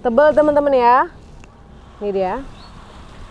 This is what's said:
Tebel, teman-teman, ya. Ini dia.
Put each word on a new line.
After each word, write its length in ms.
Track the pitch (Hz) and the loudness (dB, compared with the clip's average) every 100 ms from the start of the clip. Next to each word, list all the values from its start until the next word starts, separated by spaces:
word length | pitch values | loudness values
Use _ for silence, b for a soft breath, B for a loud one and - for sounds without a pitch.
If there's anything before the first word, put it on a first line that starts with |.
Tebel, 320 | 247 226 302 | 0 2 2
teman-teman, 400 | 285 302 294 285 | 2 0 0 0
ya. 260 | 262 240 247 339 - - - - - - - - - | 0 2 2 0 -8 -20 -20 -20 -20 -20 -20 -20 -12
Ini 100 | 208 | -8
dia. 200 | 196 185 226 269 - - - - - - - - | -4 -4 -6 -12 -20 -20 -20 -20 -20 -20 -20 -20